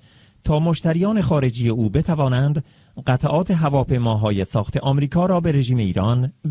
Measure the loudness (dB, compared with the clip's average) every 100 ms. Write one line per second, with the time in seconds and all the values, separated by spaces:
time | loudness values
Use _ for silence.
0 | _ _ _ _ -2 0 0 0 0 0
1 | 0 0 2 2 0 0 -2 0 0 0
2 | 0 0 0 2 0 -2 -6 _ _ -10
3 | -2 0 0 0 0 0 2 0 0 0
4 | 0 0 0 0 -2 -2 -2 -4 0 0
5 | 0 0 2 0 0 0 2 0 0 0
6 | 0 2 -2 -4 -2